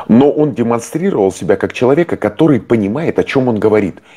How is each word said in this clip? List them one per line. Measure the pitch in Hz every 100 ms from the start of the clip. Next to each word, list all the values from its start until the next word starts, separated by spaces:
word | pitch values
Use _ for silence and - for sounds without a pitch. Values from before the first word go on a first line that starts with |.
| -
но | 113 147
он | - 151
демонстрировал | 117 117 117 - 156 190 127 95
себя | - 98 98
как | 98
человека, | - 120 143 170 98
который | 104 - 160 123
понимает, | - 117 98 127 156 -
о |
чём | - 139 127
он | 107
говорит, | 107 107 95 - -